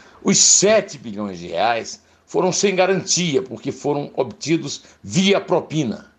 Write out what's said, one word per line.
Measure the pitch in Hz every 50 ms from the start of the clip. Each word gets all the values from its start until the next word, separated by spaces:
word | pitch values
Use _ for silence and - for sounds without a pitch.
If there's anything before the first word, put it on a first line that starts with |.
| - - - -
os | - - 196 -
sete | - - - - 175 202 220 214 - - -
bilhões | 139 - 117 101 101 107 101 95 85
de | 87 85
reais | 80 85 101 117 117 113 107 - - - _ _ _ _ _
foram | - - - 175 185
sem | 170 - - 202 185
garantia, | 180 180 180 196 180 127 - - 151 180 170 139 123
porque | - - 117 - - 113
foram | - - - 143 143 143 143 139 -
obtidos | - 139 120 101 - - 139 165 160 151 139 - - - - - _
via | - 98 104 170 190 196 196 170
propina. | - - 170 160 - - 143 156 143 113 95 - - - _